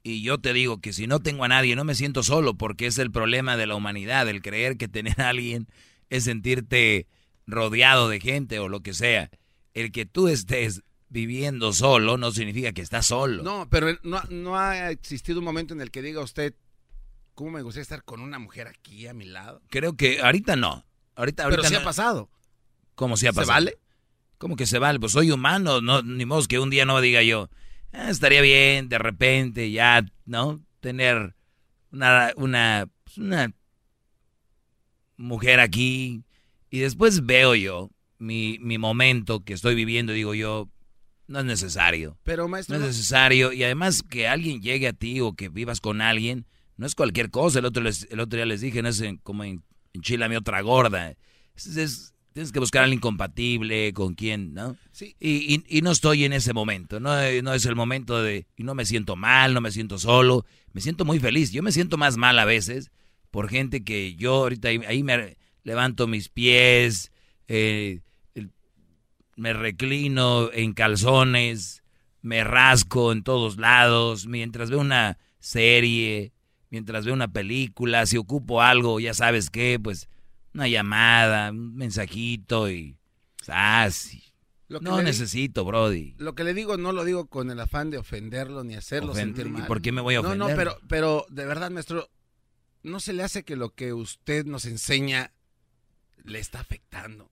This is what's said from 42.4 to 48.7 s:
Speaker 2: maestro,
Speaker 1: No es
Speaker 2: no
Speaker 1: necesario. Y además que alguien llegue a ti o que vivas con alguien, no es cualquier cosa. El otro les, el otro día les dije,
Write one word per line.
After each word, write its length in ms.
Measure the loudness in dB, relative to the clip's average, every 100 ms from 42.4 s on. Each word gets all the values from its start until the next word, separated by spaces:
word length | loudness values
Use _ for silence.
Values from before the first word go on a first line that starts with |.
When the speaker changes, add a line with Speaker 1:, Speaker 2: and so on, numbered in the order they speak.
| -6
Speaker 2:
maestro, 260 | -8 -6
Speaker 1:
No 40 | -4
es 40 |
Speaker 2:
no 60 | -4
Speaker 1:
necesario. 640 | -4 2 4 4 4 2
Y 100 | 0
además 400 | -2 0 0 -2
que 240 | -4 -4 -2
alguien 340 | -2 -4 -6
llegue 260 | -4 -2 -4
a 60 |
ti 260 | -4 -6 -2
o 120 | -4
que 160 | -4 -12
vivas 320 | -8 -8 -6
con 200 | -4 0
alguien, 440 | 0 0 -2 -6 -12 _ _ -12
no 80 | -10
es 100 | -2
cualquier 340 | 0 0 -2
cosa. 280 | 0 2 2
El 60 | 0
otro 180 | -2
les, 240 | -4 -4 -8
el 80 | -8
otro 180 | -6 -4
día 80 | -4
les 160 | -4
dije, 200 | -4